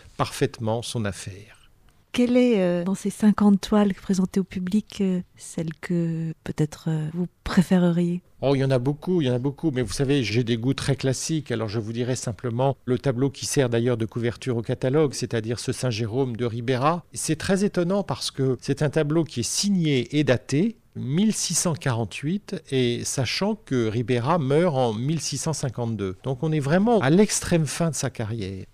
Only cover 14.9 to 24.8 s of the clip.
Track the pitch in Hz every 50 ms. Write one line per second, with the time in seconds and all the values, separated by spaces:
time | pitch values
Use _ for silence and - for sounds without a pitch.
14.9 | 135 160 156 131 110 - 127 - 120 117 110 113 120 - - 131 - - 127 127
15.9 | 110 104 120 101 110 135 139 127 117 104 123 113 107 120 117 123 131 120 135 151
16.9 | 175 170 - _ - - - - 156 - - - 196 185 208 196 - 180 175 170
17.9 | 196 202 - - 135 - - - - - 131 135 127 - - - 139 - 151 139
18.9 | - 156 151 143 156 170 151 - - 120 110 - - - 202 202 196 180 160 151
19.9 | 139 127 120 - 143 151 151 131 123 110 - - 135 147 202 233 - - _ _
20.9 | _ 117 117 123 143 180 214 220 - - - - 160 - - 175 147 - - 139
21.9 | 117 113 113 - - - 139 151 190 202 - - 190 - - - 139 131 123 120
22.9 | 120 117 110 - - 143 123 - - - 190 214 220 - - - 135 123 113 110
23.9 | 101 123 117 113 123 120 117 143 175 175 131 131 143 160 180 180 139 131